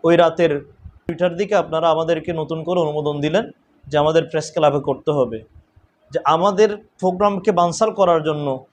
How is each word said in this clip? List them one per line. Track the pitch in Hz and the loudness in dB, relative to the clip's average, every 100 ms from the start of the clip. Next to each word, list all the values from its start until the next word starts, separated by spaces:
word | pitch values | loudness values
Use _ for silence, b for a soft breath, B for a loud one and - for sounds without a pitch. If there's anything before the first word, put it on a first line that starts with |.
ওই | 165 170 | 4 4
রাতের | 165 165 170 143 - _ - - - | 4 2 0 0 -8 _ -20 -14 -10
দুইটার | 170 180 170 | -2 -2 -2
দিকে | 196 196 | -2 0
আপনারা | 156 160 165 | 0 0 2
আমাদেরকে | 156 165 165 156 | 0 0 -2 -2
নতুন | 165 151 160 | -6 -6 -6
করে | 156 180 | -2 -2
অনুমোদন | 156 151 151 147 | 0 -2 -4 -2
দিলেন | 147 165 269 - _ _ - | -2 -2 -4 -12 _ _ -4
যে | 147 | 0
আমাদের | 151 160 151 | 2 2 0
প্রেস | 160 147 | -6 -4
ক্লাবে | - 151 143 | 0 2 2
করতে | 135 135 - | -2 -4 -2
হবে। | 147 123 113 113 - _ _ _ _ _ | 0 0 -4 -14 -20 _ _ _ _ _
যে | - 139 | -4 0
আমাদের | 160 190 190 214 208 _ _ | 2 2 2 2 0 _ _
প্রোগ্রামকে | 185 185 208 202 196 | -4 0 0 0 0
বানচাল | 175 175 165 220 | 2 0 2 -2
করার | 190 185 165 | 2 2 4
জন্য | 151 151 147 131 - | 0 -4 -4 -6 -10